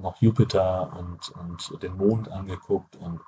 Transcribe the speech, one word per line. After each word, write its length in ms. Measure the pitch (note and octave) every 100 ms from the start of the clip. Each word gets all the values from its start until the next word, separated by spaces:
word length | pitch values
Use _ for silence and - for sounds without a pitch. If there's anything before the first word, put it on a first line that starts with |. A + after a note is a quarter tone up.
noch 180 | F#2 -
Jupiter 720 | A2 A2 - G2 F#2 F#2 F2+ -
und, 340 | F2+ E2+ -
und 520 | - F2 E2+ - D#2+
den 140 | F#2 F#2
Mond 340 | G2 A2+ G#2+
angeguckt 640 | F#2+ F#2+ F2+ - G2 - -
und, 240 | F2 E2